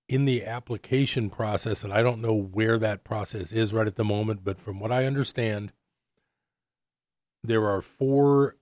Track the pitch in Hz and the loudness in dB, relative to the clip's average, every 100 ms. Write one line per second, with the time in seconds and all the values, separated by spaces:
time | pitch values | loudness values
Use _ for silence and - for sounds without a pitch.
0 | - 131 139 123 104 120 - 113 - 131 | -4 0 2 0 -2 -8 -8 -10 -2 0
1 | 135 135 104 - 110 101 113 104 104 101 | 2 0 -2 -2 -2 -2 0 -2 0 2
2 | 120 113 113 107 95 101 110 113 107 101 | 2 2 0 0 0 0 2 2 2 -2
3 | - 110 98 107 82 110 107 110 107 95 | -6 -6 -6 -8 -4 0 0 0 0 0
4 | 104 104 107 104 95 95 - 98 110 127 | 0 0 -2 -4 -6 -8 -8 -8 -2 0
5 | 131 139 131 - 117 104 104 - _ _ | 0 0 -2 -2 -2 -2 -8 -14 _ _
6 | _ _ _ _ _ _ _ _ _ _ | _ _ _ _ _ _ _ _ _ _
7 | _ _ _ _ 110 113 107 98 - - | _ _ _ _ -2 0 2 0 -4 -4
8 | 135 139 143 139 139 - | 0 4 6 6 2 -2